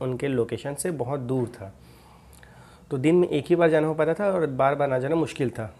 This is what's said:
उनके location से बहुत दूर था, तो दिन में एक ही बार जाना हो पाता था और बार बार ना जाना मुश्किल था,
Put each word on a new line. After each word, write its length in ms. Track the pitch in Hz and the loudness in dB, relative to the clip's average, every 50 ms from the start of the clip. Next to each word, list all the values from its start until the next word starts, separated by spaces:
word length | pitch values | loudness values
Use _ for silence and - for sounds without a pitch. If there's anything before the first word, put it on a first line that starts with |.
उनके 260 | 131 131 127 120 143 | -4 -4 -4 -2 -2
location 480 | 139 131 120 113 - 117 110 - 143 143 | 0 0 0 0 -2 -4 -6 -6 -8 -6
से 160 | - - 185 | -4 -4 -4
बहुत 280 | 165 131 120 123 143 135 | -4 -4 -4 -4 -4 -6
दूर 280 | 123 120 131 131 120 | -4 -2 -2 -2 -2
था, 260 | 113 - - 98 95 - - - - - - - - - - - - - - - - - - - - - - - - | -4 -6 -10 -16 -16 -16 -18 -20 -20 -20 -20 -20 -20 -20 -20 -20 -20 -20 -20 -20 -20 -20 -20 -20 -20 -20 -20 -10 -6
तो 60 | 143 | -4
दिन 180 | 135 131 156 175 | 0 2 4 4
में 120 | 180 180 | 4 4
एक 180 | - 156 143 135 | 2 0 -2 0
ही 100 | - 175 | 2 4
बार 140 | 170 170 160 | 4 6 4
जाना 180 | 160 151 156 | 4 4 2
हो 60 | 160 156 | 2 0
पाता 200 | 156 151 160 165 | 0 0 0 0
था 180 | 202 208 196 | 0 0 0
और 160 | 190 175 156 | 0 0 -2
बार 280 | 143 131 131 135 139 147 | -2 0 2 2 2 2
बार 120 | 143 143 | 2 0
ना 120 | 139 131 127 | 0 0 0
जाना 160 | 123 143 165 | 0 0 0
मुश्किल 340 | 165 151 - - - 135 117 | 0 0 -2 -2 -2 -4 -2
था, 260 | - 117 110 - - | -4 -6 -8 -10 -12